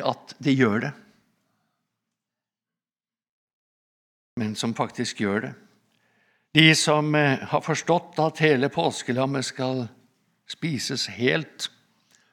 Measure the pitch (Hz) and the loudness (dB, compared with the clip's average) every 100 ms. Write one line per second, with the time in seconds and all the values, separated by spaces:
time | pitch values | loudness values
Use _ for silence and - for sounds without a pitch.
0 | 131 131 - - 151 135 120 101 143 - | -2 -4 -8 -6 0 2 2 2 -4 -10
1 | - _ _ _ _ _ _ _ _ _ | -18 _ _ _ _ _ _ _ _ _
2 | _ _ _ _ _ _ _ _ _ _ | _ _ _ _ _ _ _ _ _ _
3 | _ _ _ _ _ _ _ _ _ _ | _ _ _ _ _ _ _ _ _ _
4 | _ _ _ - 110 104 117 113 120 - | _ _ _ -6 -6 -4 -4 -4 -4 -4
5 | 120 - 104 101 131 139 _ _ _ _ | -6 -2 -2 -2 -4 -10 _ _ _ _
6 | _ _ _ _ _ 151 160 156 - 151 | _ _ _ _ _ 4 6 6 4 2
7 | 151 151 143 131 - 151 - 151 - 170 | 2 2 2 0 -2 -4 -2 -4 0 -2
8 | - - 156 - 156 135 139 165 165 - | -2 -2 -2 2 2 4 2 0 -2 -2
9 | - 123 131 139 131 - 131 131 117 - | -4 -2 -2 -2 -6 -6 -4 -4 -6 -12
10 | _ _ _ _ - - 165 135 - 135 | _ _ _ _ -20 -10 -6 -6 -6 -6
11 | - 101 123 160 147 - - _ _ _ | -8 -2 0 0 -2 -10 -12 _ _ _
12 | _ _ _ | _ _ _